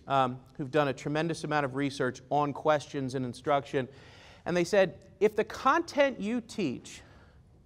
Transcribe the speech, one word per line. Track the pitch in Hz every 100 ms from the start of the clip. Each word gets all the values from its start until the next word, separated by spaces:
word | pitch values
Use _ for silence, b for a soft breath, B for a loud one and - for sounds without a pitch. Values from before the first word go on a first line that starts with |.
| -
um, | 135 127 127 - -
who've | 131
done | 151 143
a |
tremendous | 135 143 151 165 151
amount | 156 151
of | 139
research | 131 143 - 127 120 -
on | 143 143
questions | 135 151 151 - 147 131 135
and |
instruction. | 123 117 151 143 135 143 127 B B B B B -
And | 175
they |
said, | 170 202 190 - - -
"If | 214
the | 220
content | 208 - 262 330 339 285 277 226
you | 202 240
teach | - - 156 - - - b b b b - -